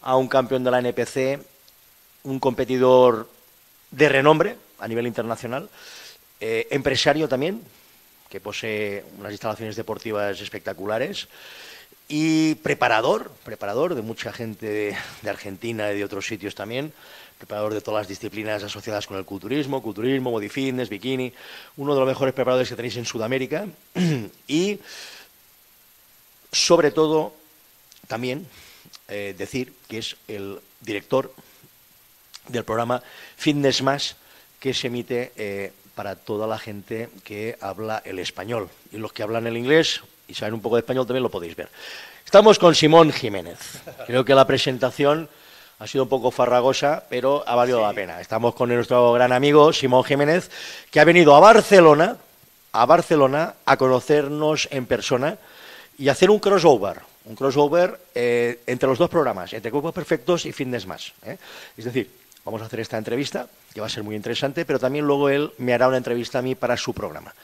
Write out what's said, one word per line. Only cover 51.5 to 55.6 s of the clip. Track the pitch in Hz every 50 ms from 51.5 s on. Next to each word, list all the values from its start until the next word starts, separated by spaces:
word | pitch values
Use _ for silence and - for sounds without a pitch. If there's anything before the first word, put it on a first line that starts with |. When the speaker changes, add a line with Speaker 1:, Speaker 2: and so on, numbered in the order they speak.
| 233 220 - - 202 190 170 156 147 147 170 220 254 - - _ _ _ _ _ _ _ _ _ -
Speaker 1:
a | 110 120
Barcelona, | 127 160 170 - - 170 151 139 131 135 151 165 - - _ -
a | - 135
conocernos | - 131 131 127 123 - - 151 147 143 139 151 151 156 151 156 143 - -
en | 147 135 123
persona | - 131 110 - - 139 123 131 156 214 - - - - -